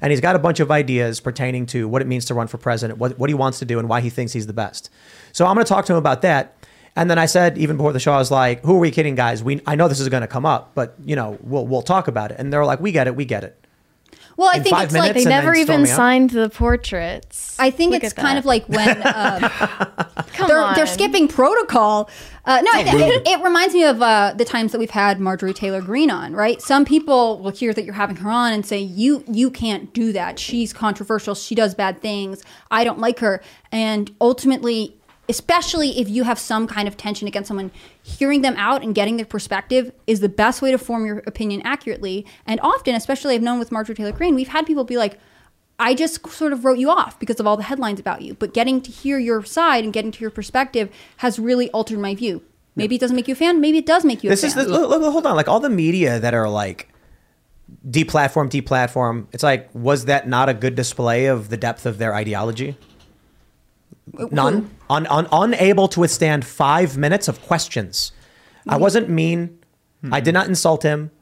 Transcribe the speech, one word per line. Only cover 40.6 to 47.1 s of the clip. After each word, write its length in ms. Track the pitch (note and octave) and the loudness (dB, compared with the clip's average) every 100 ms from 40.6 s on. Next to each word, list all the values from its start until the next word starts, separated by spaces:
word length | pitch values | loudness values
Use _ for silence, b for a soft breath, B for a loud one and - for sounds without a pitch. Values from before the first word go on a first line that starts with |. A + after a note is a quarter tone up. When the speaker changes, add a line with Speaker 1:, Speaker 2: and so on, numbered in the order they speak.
Speaker 2:
way 100 | C4+ | 0
to 60 | B3+ | 0
form 300 | B3+ A#3 G#3+ | -2 -4 -4
your 160 | G#3 G#3+ | -6 -10
opinion 360 | - G#3+ G3+ | -6 -4 -4
accurately. 600 | A#3 C#4+ A3+ - G3+ F#3+ G3+ b - | -4 -6 -6 -8 -8 -8 -10 b -6
And 140 | A3+ | -2
often, 340 | D#4+ C5 C4+ | 0 0 -2
especially 400 | A3+ - C4+ C#4+ | -4 -4 -4 -2
I've 60 | A#3 | 0
known 180 | A#3 B3 | 0 -2
with 140 | A#3 | -4
Marjorie 220 | A3 A3 | -6 -6
Taylor 180 | A3 G#3 | -8 -8
Greene, 220 | - F4 | -2 0
we've 140 | C4 C4 | 0 0
had 180 | D#4 D#4+ | -4 -2
people 180 | D4 | -2
be 140 | A#3+ A#3+ | -2 -2
like, 200 | G3+ - b b b _ _ - | -2 -4 b b b _ _ -4
"I 160 | A3+ | 0
just 320 | C4 D#4+ D#4+ - | 2 0 -4 -14
sort 240 | - D#4 | -6 -4
of 100 | C4 C4 | 0 0
wrote 100 | B3 | 2
you 120 | C#4 | 2
off 280 | F4 - | 2 0